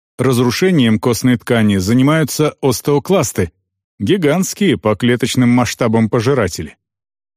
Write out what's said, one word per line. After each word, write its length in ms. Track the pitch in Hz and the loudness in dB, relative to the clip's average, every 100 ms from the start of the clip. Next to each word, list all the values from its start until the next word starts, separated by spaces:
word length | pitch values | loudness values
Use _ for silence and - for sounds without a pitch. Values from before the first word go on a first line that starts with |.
| _ - | _ -4
Разрушением 800 | 127 123 123 - 190 170 117 107 | 0 2 0 0 0 2 2 0
костной 400 | 123 113 127 123 | -2 0 0 0
ткани 380 | - 117 107 98 | 0 0 2 0
занимаются 800 | 92 123 135 160 147 - 151 - | 0 2 2 2 0 -2 -2 -2
остеокласты – 920 | 139 - - 143 - 190 127 - 87 - _ _ _ - | -2 -2 0 -2 0 0 0 -4 -6 -8 _ _ _ -6
гигантские 760 | 107 196 147 170 185 - 196 117 | -2 0 0 0 -2 -2 -2 0
по 200 | 107 107 | -2 0
клеточным 520 | 123 120 127 - 120 | 0 0 -2 0 2
масштабам 640 | 123 120 - 120 113 110 | 2 0 -2 0 0 0
пожиратели. 680 | 127 113 139 92 - 78 - _ _ _ _ _ | 0 0 0 -2 -4 -12 -16 _ _ _ _ _